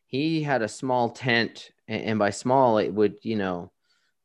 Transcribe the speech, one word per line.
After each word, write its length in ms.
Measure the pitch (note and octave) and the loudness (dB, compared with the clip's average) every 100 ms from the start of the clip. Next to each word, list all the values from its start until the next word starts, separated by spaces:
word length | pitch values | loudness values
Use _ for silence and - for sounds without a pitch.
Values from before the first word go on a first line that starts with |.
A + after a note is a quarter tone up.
| _ | _
He 340 | B2+ D#3+ D#3+ | -4 -2 -2
had 200 | D3 B2 | 0 0
a 60 | G#2+ | -2
small 420 | - C3 B2+ A#2 | -6 -2 0 0
tent 600 | - B2+ A#2 G#2+ - - _ - | -2 0 2 0 -6 -20 _ -8
a-, 40 | |
and 260 | A2 G#2+ G#2+ | -6 -2 2
by 120 | G2+ | 0
small, 480 | - B2+ C3+ B2+ G#2+ | 0 2 4 4 4
it 140 | F2+ | 2
would, 240 | G2+ G#2 G2 | 2 0 0
you 140 | A2 G#2+ | -6 -4
know, 360 | F#2+ F2 F#2 _ _ _ _ _ | -4 -6 -10 _ _ _ _ _